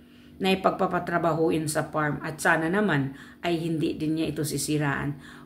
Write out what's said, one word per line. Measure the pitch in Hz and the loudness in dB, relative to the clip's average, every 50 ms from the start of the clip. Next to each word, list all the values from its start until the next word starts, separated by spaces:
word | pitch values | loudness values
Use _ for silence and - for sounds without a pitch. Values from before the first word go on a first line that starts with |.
| - - - - - - - - | -20 -20 -20 -20 -20 -18 -8 -2
na | 190 190 190 | 2 2 2
ipagpapatrabahuin | 190 - 185 165 - 190 180 180 175 175 - 175 170 165 170 156 160 160 170 180 160 160 | 4 4 2 2 2 0 0 0 0 -2 0 0 0 2 2 2 4 2 2 2 2 0
sa | 151 - 156 147 - | -2 -2 -2 -2 -2
farm | - 156 151 147 147 143 | -2 0 0 0 -2 -2
at | - 165 151 - | -4 -8 -6 0
sana | - 185 165 160 165 160 | 2 4 4 4 2 2
naman | 175 208 214 196 160 143 135 135 - - - - - - | 2 2 2 4 4 2 2 0 -4 -8 -16 -20 -14 -6
ay | - 175 170 160 | -4 -2 -2 0
hindi | 165 165 165 156 165 160 - - | 0 -2 -2 0 0 -2 -2 -2
din | 156 151 156 160 | -2 -2 0 0
niya | 160 156 | 0 -2
ito | 147 160 151 | -2 -4 -4
sisiraan | 139 147 143 - - 151 147 151 143 135 135 139 143 147 - - - - - - | -4 -4 -4 -2 0 0 0 0 0 0 0 -2 -4 -6 -6 -10 -18 -20 -20 -20